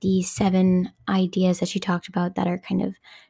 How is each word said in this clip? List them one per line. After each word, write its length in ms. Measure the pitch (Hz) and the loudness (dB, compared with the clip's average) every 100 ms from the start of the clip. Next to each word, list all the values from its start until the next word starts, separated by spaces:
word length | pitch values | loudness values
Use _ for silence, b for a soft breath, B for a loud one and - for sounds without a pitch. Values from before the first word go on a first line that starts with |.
the 200 | 196 190 | -2 0
seven 720 | 180 - 202 185 185 185 180 - - | 0 0 2 4 4 2 0 -6 -4
ideas 500 | 190 185 185 180 180 | 0 0 0 0 0
that 100 | 180 | -2
she 100 | 196 | -4
talked 280 | - 175 - | -2 -4 -4
about 280 | 180 175 185 | -4 -4 -2
that 120 | 180 | -2
are 120 | 180 | -4
kind 220 | - 185 | -4 -4
of 120 | 196 196 B B | -4 -6 B B